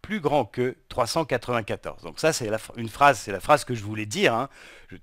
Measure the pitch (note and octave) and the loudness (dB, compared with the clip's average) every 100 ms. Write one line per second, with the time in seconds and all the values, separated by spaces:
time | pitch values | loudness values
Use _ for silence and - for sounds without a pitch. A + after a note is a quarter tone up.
0 | - G#3+ D3+ D3 A2 - B2 - _ - | -6 -2 2 2 0 -2 -2 -4 _ -2
1 | A#2 E3 D#3 B2 - A#2+ G#2 G2+ E2 D2+ | 0 0 0 -2 0 -2 -2 -6 -6 -12
2 | E2 D2+ D#3 D#3+ A2 A2 - A#2 A2+ - | -14 0 0 0 -2 -4 -6 -8 -8 6
3 | C#3+ B2+ - G2 - D3 - A#2+ G#2 G#2+ | 6 6 -2 -6 2 2 2 -6 -4 -6
4 | G#2+ D#3 F#3 A2+ C3+ - - - - F#2 | -4 2 2 2 -2 -8 -20 -20 -20 -18